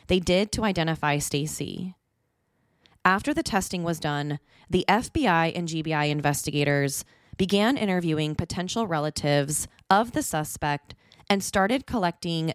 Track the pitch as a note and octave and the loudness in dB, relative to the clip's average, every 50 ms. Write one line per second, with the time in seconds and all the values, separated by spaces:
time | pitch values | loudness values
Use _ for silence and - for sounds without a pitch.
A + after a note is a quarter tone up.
0 | _ - F3+ F#3 E3+ D#3+ F3+ F#3 G#3 G#3+ - - A3 G#3+ F#3 E3+ D#3+ E3 D#3+ D3+ | _ 0 0 2 2 2 2 2 2 0 -2 -2 0 0 0 0 0 0 0 0
1 | - D3+ C#3+ D3 C#3+ - - C#3+ C#3+ D3+ - - C#3+ - - - F#3 F#3 F#3 _ | 0 0 0 0 0 -2 -2 -2 -4 -4 -6 -8 -8 -8 -8 -8 -10 -10 -12 _
2 | _ _ _ _ _ _ _ _ _ _ _ _ _ _ _ _ _ _ _ _ | _ _ _ _ _ _ _ _ _ _ _ _ _ _ _ _ _ _ _ _
3 | - F#3 F#3+ G3+ - - D4+ E4 D#4+ - A3 G3 F#3 - - F3+ E3 E3+ E3 D#3 | 2 2 2 2 0 -2 -2 -2 -2 0 0 -2 -2 -2 -4 -4 -2 -2 -2 -2
4 | - D3+ D3 C#3+ D3 D3 D3 D3+ _ _ _ _ _ - - F#3 - - F#3+ A3+ | -2 -2 -2 -2 -2 -4 -6 -6 _ _ _ _ _ -2 0 0 4 4 4 2
5 | - - - E4 C#4 G#3+ E3+ E3 E3 E3 - F3+ F3 D#3+ D#3+ D#3+ D3+ D#3 D#3 D3 | 2 -2 -2 0 2 4 4 4 2 2 0 -4 -6 -6 -4 -4 -4 -2 0 0
6 | D3 D3 D3 D3+ D3 D3 C#3+ - - D3+ D3 D3 C#3+ C#3+ C#3+ C#3+ C#3 C#3 C3+ - | 0 0 0 0 0 0 0 -2 -2 -2 0 0 2 2 2 2 2 0 -2 -4
7 | - _ _ _ _ _ - - F#3+ F3+ G3 G3+ G#3 A#3 C#4+ - A3 G3 F#3 F3+ | -10 _ _ _ _ _ -2 -2 0 2 2 2 4 2 2 2 0 0 0 0
8 | E3+ E3 D#3 D3+ D#3 D3+ D3+ - F3+ - - F#3 F3+ F3+ - A3+ A#3 F#3+ E3+ D3+ | 0 0 0 0 0 -2 -2 -4 -4 -4 -4 -6 -6 -4 -2 -2 -2 -2 0 -2
9 | D3 D3+ - - - D3 D3 C#3+ C#3+ C#3+ D3+ - - - _ _ - - F#3+ G3+ | -2 -2 -4 -2 0 2 2 2 2 0 -2 -4 -6 -8 _ _ 0 4 4 4
10 | A#3+ A#3 - D4+ C#4 - - D#3 D#3 - - - - D3 D3 C#3+ _ - - - | 4 2 -2 -4 -4 -2 -2 -2 -2 -4 -6 -4 -4 -2 -2 -4 _ -12 -20 -20
11 | _ _ _ _ - - G3+ G3 F#3+ - - G3+ F#3+ G3+ B3+ C#4 C4 - - A#3 | _ _ _ _ -2 0 0 0 0 0 2 2 2 2 2 -2 -2 -2 -2 0
12 | F#3 E3+ E3 - - F3 E3 E3 D#3+ E3 - | 0 0 -2 -2 -4 -4 -2 -2 -2 -2 -4